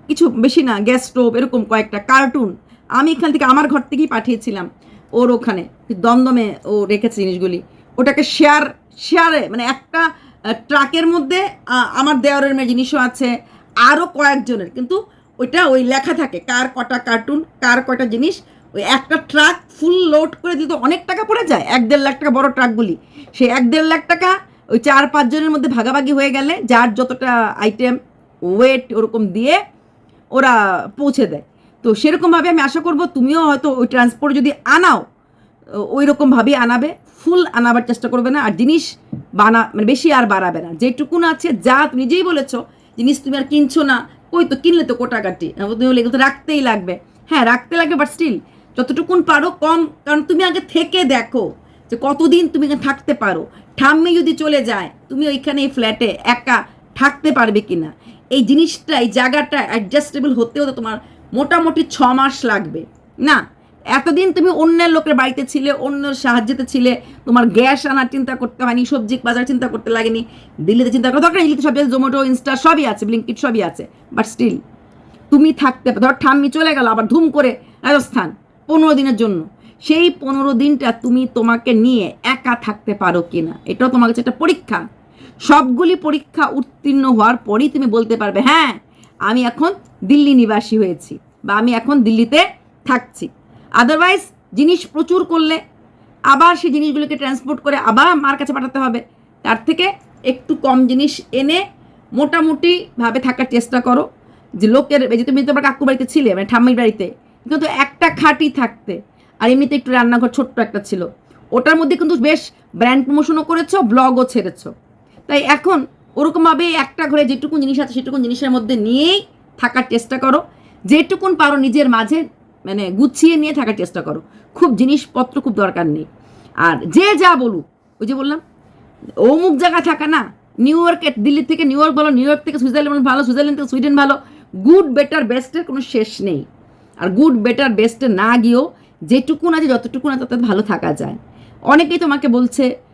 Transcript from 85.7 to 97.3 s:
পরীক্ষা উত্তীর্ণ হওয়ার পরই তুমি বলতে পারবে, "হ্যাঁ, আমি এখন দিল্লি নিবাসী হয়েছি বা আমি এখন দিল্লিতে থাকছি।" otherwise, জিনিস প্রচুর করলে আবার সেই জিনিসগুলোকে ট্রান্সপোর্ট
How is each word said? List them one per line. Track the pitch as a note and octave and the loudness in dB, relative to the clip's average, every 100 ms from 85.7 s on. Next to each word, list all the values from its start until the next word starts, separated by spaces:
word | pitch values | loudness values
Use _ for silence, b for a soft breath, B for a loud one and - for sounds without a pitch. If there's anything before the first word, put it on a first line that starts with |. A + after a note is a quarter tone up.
| B3 F4 | 0 0
পরীক্ষা | F4+ D#4 D4+ - - C#4 | 0 -2 -4 -4 -4 -2
উত্তীর্ণ | C4+ B3 _ C#4+ C#4 | -2 -8 _ -2 0
হওয়ার | C4+ A3+ A3 B3 | 2 4 2 0
পরই | - G#3 D4 | -2 0 0
তুমি | C#4 B3+ | 0 0
বলতে | A3+ A3 - | 0 0 -2
পারবে, | G#3 F#3+ | -2 0
"হ্যাঁ, | C4 D#4+ C#4+ - - b b - | 2 2 0 -4 -14 b b -8
আমি | F#3+ A#3+ | -2 0
এখন | B3 - D#4+ G4 - _ | -2 -2 -2 -4 -12 _
দিল্লি | F#3 C#4+ C#4+ | 2 4 6
নিবাসী | C4 A3 G#3+ - A3 | 4 4 0 0 0
হয়েছি | F#3+ E3 - - _ _ | 0 -4 -12 -20 _ _
বা | - | -4
আমি | G3+ A#3+ | 0 0
এখন | A3+ B3+ C#4+ | 0 0 2
দিল্লিতে | A3 A3 A3+ D4+ F#4+ - _ _ | 2 2 2 2 0 -4 _ _
থাকছি।" | - B3+ - - - - _ b b - | -4 -4 -4 -14 -14 -16 _ b b 0
otherwise, | A#3+ D#4 F4 G4 - _ _ | 2 2 2 0 -4 _ _
জিনিস | F#3+ D4+ F4+ - | 0 2 2 -2
প্রচুর | D4+ D#4+ F4+ | -6 -2 -2
করলে | F4+ E4 D#4 D#4+ - _ _ _ _ _ | 0 -2 0 -2 -8 _ _ _ _ _
আবার | B3+ C#4 E4+ F4 | 2 4 4 2
সেই | E4+ | 0
জিনিসগুলোকে | D4 D4+ C#4+ D4 C#4+ | -2 -2 -2 -4 -6
ট্রান্সপোর্ট | C#4 | -6